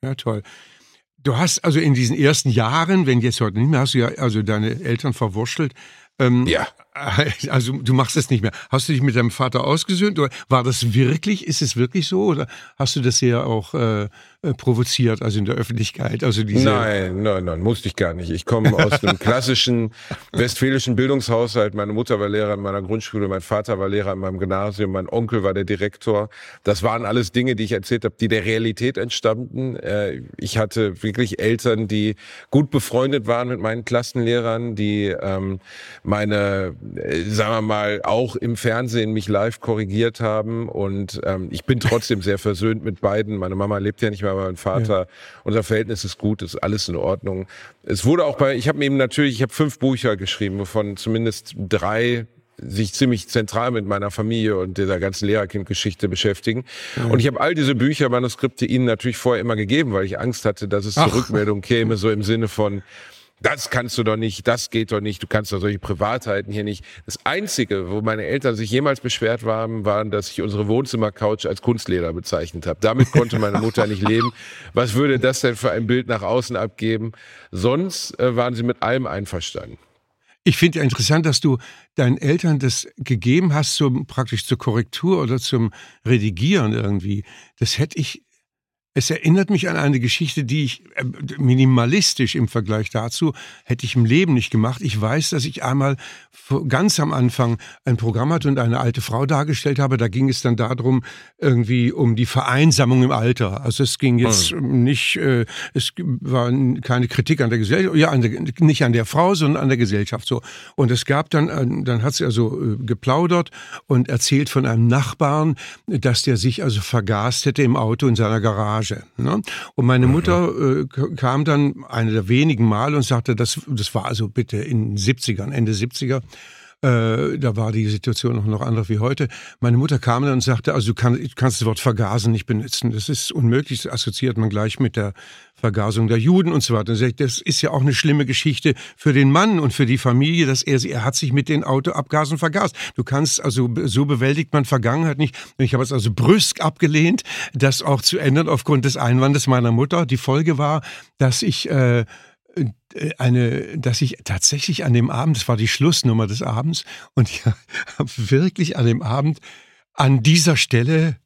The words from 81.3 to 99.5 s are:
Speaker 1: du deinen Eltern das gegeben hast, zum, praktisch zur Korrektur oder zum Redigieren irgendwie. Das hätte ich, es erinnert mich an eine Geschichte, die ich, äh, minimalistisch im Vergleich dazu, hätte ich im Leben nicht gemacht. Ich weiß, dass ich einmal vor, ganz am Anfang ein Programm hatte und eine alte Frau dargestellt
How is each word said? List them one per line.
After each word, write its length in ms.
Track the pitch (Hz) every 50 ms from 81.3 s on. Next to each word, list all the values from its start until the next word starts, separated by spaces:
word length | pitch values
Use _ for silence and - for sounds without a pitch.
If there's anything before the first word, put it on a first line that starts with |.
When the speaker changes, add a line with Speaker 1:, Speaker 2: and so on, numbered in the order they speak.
| 139 -
Speaker 1:
du 200 | - 156 131 120 - - - - - _ _
deinen 240 | - 139 123 127 -
Eltern 400 | - 143 151 170 - 170 156 139
das 300 | 117 131 120 - - - _ -
gegeben 560 | - - 131 107 85 120 127 170 180 185 143
hast, 220 | 147 151 - -
zum, 320 | - 151 139 127 - - -
praktisch 400 | - - 131 117 - 107 - -
zur 100 | 135 -
Korrektur 640 | - - 107 117 117 - - - - 170 190 175
oder 160 | 151 117 120 127
zum 340 | 120 - - 123 113 107 - - - - - _ _
Redigieren 680 | 110 123 120 101 107 95 82 104 151 202 190 131 107 110
irgendwie. 520 | 113 110 101 101 98 87 101 101 101 101 - - - - _ _ _
Das 180 | - - - -
hätte 220 | 139 147 - -
ich, 240 | 147 - - - _ _ _ _ _ _ _ _ _ _ _ _ _ _ _
es 160 | 139 123 -
erinnert 400 | 160 - - 160 165 190 196 175
mich 180 | 208 175 - 185
an 80 | 165 160
eine 220 | 151 143 143 131
Geschichte, 440 | 120 123 - - 170 143 - - 147
die 200 | 117 131 156 147
ich, 200 | 131 - - _ - -
äh, 80 | - 135 127 - - 147 131 - 143
minimalistisch 1000 | 147 127 127 127 135 131 131 123 117 120 147 208 175 - - - 135 110 -
im 120 | - 120 104
Vergleich 420 | - 120 104 95 110 107 110 -
dazu, 440 | - 117 107 120 - - 170 156 135 - - - - - _
hätte 200 | - 127 120 -
ich 100 | 120 -
im 80 | 127 117
Leben 280 | 110 120 160 190 175 143
nicht 160 | 123 104 -
gemacht. 320 | - 113 107 117 127 123
Ich 180 | 202 147 113 107
weiß, 300 | 104 110 120 156 156 -
dass 160 | - 156 123
ich 180 | 151 127 - -
einmal 320 | 123 127 139 139 139 139 135 - - - - - _
vor, 360 | _ - - - 135 139 170 139
ganz 320 | 123 131 180 214 196 -
am 140 | 151 - -
Anfang 440 | 135 123 123 117 - 131 117 117 104 - - - - _
ein 120 | - 123 110
Programm 360 | 110 113 110 113 120 143 165
hatte 140 | 165 - 143
und 100 | 139 135
eine 200 | 120 117 117 127
alte 220 | 127 120 117 -
Frau 240 | 113 - 117 - 139
dargestellt 540 | 135 156 139 147 151